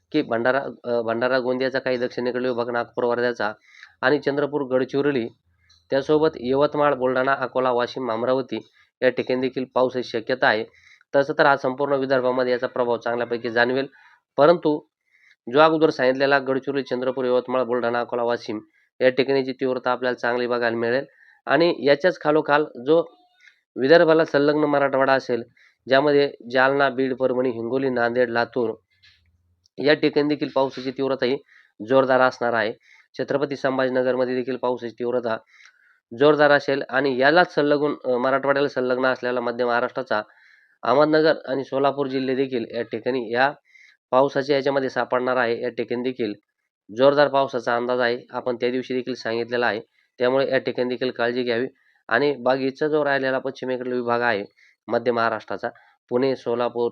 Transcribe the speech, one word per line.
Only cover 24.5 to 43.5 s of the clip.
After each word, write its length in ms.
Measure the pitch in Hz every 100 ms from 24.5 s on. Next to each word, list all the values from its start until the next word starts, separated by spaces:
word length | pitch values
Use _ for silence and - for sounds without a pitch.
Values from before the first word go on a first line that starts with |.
| 151
मराठवाडा 500 | 147 143 139 135 135
असेल, 300 | 135 - 117 117 _ _ _ 117
ज्यामध्ये 440 | 135 151 143 139 - 120
जालना, 380 | 127 135 139 139
बीड, 260 | 123 131 123
परभणी, 340 | 127 123 127
हिंगोली, 400 | 113 117 131 135
नांदेड, 400 | 120 117 123 120
लातूर 440 | 117 117 127 110 110 _ _ _ _ _ _ _ _ _ -
या 160 | 135
ठिकाणी 340 | 151 151 151 147
देखील 220 | 147 139 135
पावसाची 360 | 135 127 131
तीव्रता 340 | 127 135 131 123
ही 120 | 139 - _ _ - 107
जोरदार 320 | 135 131 127
असणार 320 | 127 - 120
आहे. 200 | 117 107 - _ _ _ -
छत्रपती 360 | 131 135 143 135
संभाजीनगरमध्ये 800 | 135 131 131 127 127 127 127 127
देखील 220 | 123 127
पावसाची 380 | 123 120 117 113
तीव्रता 380 | 120 123 117 113 - _ - _ _ _ - 120
जोरदार 320 | 147 147 147
असेल 320 | 143 151 135 -
आणि 300 | 127 143 127
यालाच 360 | 139 170 175 -
संलग्न, 380 | 147 147 147 - 131
अ, 120 | 123
मराठवाड्याला 500 | 131 135 139 139 143
संलग्न 380 | 131 127 127 131
असलेला 360 | 120 123 123
मध्य 240 | 120 120 123
महाराष्ट्राचा 560 | 120 123 - 127 107 - _ _ _ _ _
अहमदनगर 500 | 110 131 151 156 156 - -
आणि 180 | 135
सोलापूर 440 | 131 131 139 135 135
जिल्हे 280 | 135 131 131
देखील 300 | 135 123 117 117
या 60 |
ठिकाणी 520 | 113 113 123 131 110
या 200 | 120 139